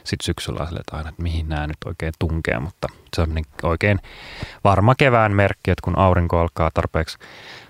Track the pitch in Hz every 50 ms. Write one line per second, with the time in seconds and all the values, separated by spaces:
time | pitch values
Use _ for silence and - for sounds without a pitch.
0 | _ - - - - - 85 - - - 58 - 78 82 87 - - - - -
1 | 76 80 - - 85 85 80 82 78 78 78 147 76 76 - - - - 87 -
2 | 82 80 80 - 90 78 80 82 - - - 58 69 - - _ - - - -
3 | _ _ - - 82 78 78 80 78 - _ - - 85 85 - - 104 101 92
4 | - - - - - - - - - - - - - 101 95 95 101 120 131 -
5 | 151 131 120 113 110 104 101 101 98 95 - - - 95 87 - - 90 87 78
6 | 95 92 87 87 87 82 85 85 85 82 - - 82 80 - 85 80 - - 82
7 | 82 - - - - - - - - - - - -